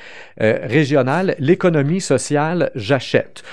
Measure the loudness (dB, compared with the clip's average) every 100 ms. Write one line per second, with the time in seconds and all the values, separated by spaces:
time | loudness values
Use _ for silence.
0 | -18 -20 -16 -2 0 0 0 0 2 2
1 | 2 0 -2 0 2 2 2 2 0 -2
2 | 0 -2 0 -2 0 -2 -2 -4 -2 -2
3 | 0 -2 -2 -8 -20